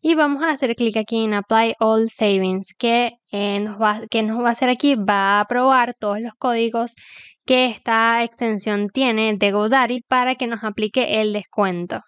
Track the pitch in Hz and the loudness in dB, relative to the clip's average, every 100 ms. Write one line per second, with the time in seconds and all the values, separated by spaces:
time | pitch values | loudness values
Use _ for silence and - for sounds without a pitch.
0 | 311 320 294 277 320 277 254 233 233 220 | 2 2 2 0 -2 -2 -2 0 -2 -2
1 | 214 226 220 208 196 220 226 - 220 220 | -4 -2 -2 -2 0 2 2 0 2 2
2 | 226 - 214 196 190 185 190 - 233 233 | 0 0 0 2 0 -2 -6 -4 0 0
3 | 240 240 _ 202 202 202 208 202 220 214 | 0 -6 _ -6 -4 -4 -6 0 0 0
4 | - 220 214 226 240 233 254 247 285 254 | -4 -2 -2 0 -2 0 0 2 2 2
5 | 196 202 196 202 208 240 262 262 240 - | 0 2 2 2 2 2 4 4 2 -4
6 | 208 202 233 - 254 233 233 226 233 - | -4 -4 -6 -4 -2 0 0 -2 -4 -8
7 | - - - _ - 254 254 214 - 226 | -20 -20 -20 _ 0 2 2 -2 0 2
8 | 226 233 233 - 233 208 220 208 202 262 | 4 2 -2 -4 -4 -2 -4 -4 -2 0
9 | 262 220 220 202 202 202 214 269 233 247 | 0 2 0 0 0 2 2 2 0 -2
10 | _ 254 247 254 240 226 220 208 214 254 | _ 0 0 -2 -6 -6 -8 -4 -2 -2
11 | 240 220 214 208 - - 196 175 175 208 | 0 0 0 -4 -6 -2 -2 -2 -6 -8